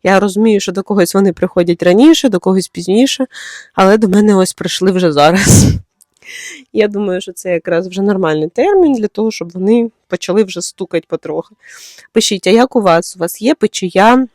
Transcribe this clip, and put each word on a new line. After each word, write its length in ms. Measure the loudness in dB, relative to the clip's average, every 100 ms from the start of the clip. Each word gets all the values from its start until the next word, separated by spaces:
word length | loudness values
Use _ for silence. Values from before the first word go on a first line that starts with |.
Я 180 | 2 2
розумію, 400 | 2 0 2 0
що 120 | -2
до 100 | -8
когось 320 | -4 0 0
вони 180 | 2 0
приходять 500 | 0 -2 -2 -2 0
раніше, 460 | 2 4 4 4 0
до 120 | -2
когось 280 | -2 -2 -4
пізніше, 580 | -10 -2 0 0 -2 -8 -10 -20 -20 -10
але 240 | 0 2 2
до 100 | 2
мене 260 | 2 2
ось 180 | 2 0
прийшли 380 | -4 -10 -2 -2
вже 220 | 0 0
зараз. 540 | 2 2 2 4 4 4 0 _ _ _ _ -20 -20 -18 -20 _
Я 160 | -2 -2
думаю, 320 | -2 -4 -6
що 120 | -8
це 180 | -12 -6
якраз 380 | -6 -2 -4 -4
вже 140 | -4
нормальний 460 | -2 -2 -2 -2 -4
термін 440 | -2 0 2 2
для 160 | 0 -4
того, 220 | -4 -6
щоб 220 | -6 -12
вони 380 | -4 0 0 0 _ _
почали 360 | -10 -2 -2
вже 180 | -2 -6
стукати 440 | -12 _ -8 -8 _
потрохи. 460 | -10 -8 -10 -10 _ -20 -20 -20 -20 _
Пишіть, 340 | -2 0 -2 2
а 40 |
як 260 | 2 2 0
у 40 |
вас? 360 | 2 0 -2 -8
У 20 |
вас 240 | -10 -4
є 120 | -4
печія? 720 | -2 -2 -4 -4 2 4 2 0